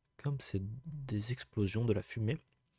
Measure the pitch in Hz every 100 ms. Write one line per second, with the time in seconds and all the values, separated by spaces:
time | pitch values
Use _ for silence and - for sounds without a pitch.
0 | _ - 143 139 - 98 95 117 160 151
1 | 131 104 107 127 - - 101 107 117 101
2 | - - 110 160 - _ _